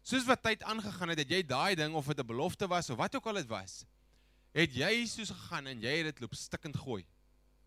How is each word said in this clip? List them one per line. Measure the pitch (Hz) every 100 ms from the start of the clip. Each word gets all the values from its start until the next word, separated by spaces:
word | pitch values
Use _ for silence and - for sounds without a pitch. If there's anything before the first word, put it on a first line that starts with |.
soos | - 262 247
wat | 247
tyd | 226 214 -
aangegaan | 220 208 180 170
het, | 160
het | 135
jy | 180 156
daai | 127 185 170
ding, | 151
of | 160 135
dit | 143
'n | 117
belofte | 117 175 - 196
was, | 175 156
of | 117
wat | 165
ook | 262 226
al |
dit | 202 123
was, | 104 95 - - _ _ _ _ _ _
het | 147 165
jy | 127 165 226 233
soos | - 208
gegaan | 180 - 165 135
en | 123
jy | 113 160
het | 160
dit | -
loop | 117
stikkend | - - - 156 131
gooi. | 131 104 - _ _ _ _ _